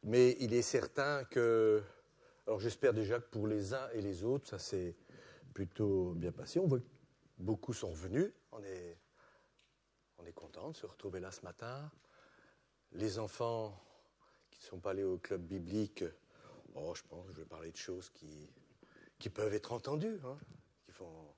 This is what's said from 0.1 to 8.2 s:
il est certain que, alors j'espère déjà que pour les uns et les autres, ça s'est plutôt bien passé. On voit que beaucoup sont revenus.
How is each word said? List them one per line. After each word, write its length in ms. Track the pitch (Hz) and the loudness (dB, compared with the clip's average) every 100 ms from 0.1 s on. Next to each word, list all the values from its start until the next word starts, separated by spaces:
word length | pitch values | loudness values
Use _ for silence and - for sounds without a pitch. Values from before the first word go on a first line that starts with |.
| 120 123 123 | 8 8 8
il 140 | 123 | 2
est 80 | 120 | 4
certain 640 | 113 131 104 - 139 147 | 4 2 0 0 0 0
que, 580 | 127 131 117 113 110 107 101 - _ _ - - - | 0 4 6 8 8 6 4 -14 _ _ -20 -14 -2
alors 140 | 110 | 0
j'espère 340 | 113 107 135 | 0 4 4
déjà 240 | 110 104 120 | 4 2 0
que 80 | 120 | -2
pour 180 | 113 107 | -2 0
les 280 | 107 98 | 0 0
uns 160 | 131 131 | -2 -2
et 80 | 117 | -4
les 240 | 101 90 | -2 -2
autres, 240 | 104 139 - | 0 -2 -2
ça 100 | 98 | -10
s'est 380 | - 98 87 82 - - - - - | -4 -4 -4 -6 -16 -20 -20 -20 -18
plutôt 600 | - 95 - 107 98 90 | -6 -6 0 2 4 2
bien 200 | 82 87 | 0 -4
passé. 260 | 80 - 170 | -4 -2 2
On 80 | 185 | 4
voit 120 | 131 | 2
que 60 | 120 - - _ _ - | 0 -16 -20 _ _ -8
beaucoup 380 | 92 107 - | -2 -2 -2
sont 160 | 110 101 | -4 -4
revenus. 420 | 80 82 110 | -6 -2 2